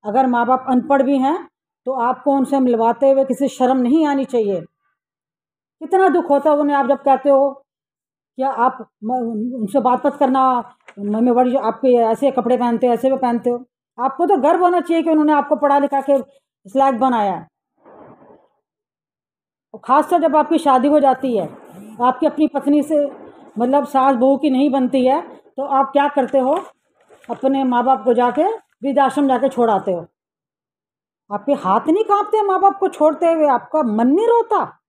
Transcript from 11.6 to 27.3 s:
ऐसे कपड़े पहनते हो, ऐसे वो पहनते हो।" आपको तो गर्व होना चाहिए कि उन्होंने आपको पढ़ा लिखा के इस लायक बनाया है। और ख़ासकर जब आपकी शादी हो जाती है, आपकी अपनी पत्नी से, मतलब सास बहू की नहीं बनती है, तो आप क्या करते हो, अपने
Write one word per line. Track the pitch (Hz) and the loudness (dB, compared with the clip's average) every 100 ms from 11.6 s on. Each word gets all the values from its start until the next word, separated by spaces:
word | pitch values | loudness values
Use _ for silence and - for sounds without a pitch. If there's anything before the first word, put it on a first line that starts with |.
| 220 226 262 240 | -2 -2 2 2
ऐसे | 226 220 277 | 2 0 -2
कपड़े | 254 233 254 | -2 -2 -2
पहनते | 240 233 247 | 0 0 0
हो, | |
ऐसे | 233 262 | 0 0
वो | 262 | 0
पहनते | 254 233 240 | -2 -2 -4
हो।" | 240 247 _ _ - | -6 -10 _ _ -6
आपको | 254 - 339 | -6 -2 0
तो | 370 | 2
गर्व | 277 349 | 2 2
होना | 349 349 | 2 0
चाहिए | - 330 | 0 -2
कि | 330 | 0
उन्होंने | 311 302 | 0 2
आपको | 294 285 302 | 0 0 -2
पढ़ा | 285 277 | 2 0
लिखा | 285 277 | 0 -2
के | 277 277 269 _ _ _ 196 | 0 -2 -2 _ _ _ -6
इस | 262 | 0
लायक | 269 233 | 0 0
बनाया | 262 233 202 | 0 0 -2
है। | 170 - _ _ _ - - - - - - _ _ _ _ _ _ _ _ _ _ _ _ _ | -4 -12 _ _ _ -20 -20 -20 -20 -20 -20 _ _ _ _ _ _ _ _ _ _ _ _ _
और | 208 - | -20 0
ख़ासकर | 277 302 349 | 0 2 0
जब | 320 302 | 2 0
आपकी | 302 330 | 0 0
शादी | 294 254 277 | 2 2 4
हो | 294 | 4
जाती | 277 262 262 220 | 2 0 -2 -4
है, | 156 - - 185 208 - | -6 -12 -20 -20 -20 -2
आपकी | 247 254 302 | -2 0 -4
अपनी | - 311 | 0 -2
पत्नी | 277 285 294 | 0 0 0
से, | 285 302 285 - - - - - | 0 -2 -2 -8 -20 -20 -14 -4
मतलब | 247 285 247 | 0 0 0
सास | 269 269 254 | 0 2 2
बहू | 262 269 | 2 2
की | 302 | 0
नहीं | 262 285 | 0 0
बनती | 269 254 269 254 | 0 0 0 2
है, | 294 349 - | 0 -4 -20
तो | _ - | _ -12
आप | 285 269 269 | -2 0 2
क्या | 277 285 | 0 0
करते | 285 247 269 | -2 0 0
हो, | 254 339 - _ _ _ _ - | 0 -2 -6 _ _ _ _ -20
अपने | - | -14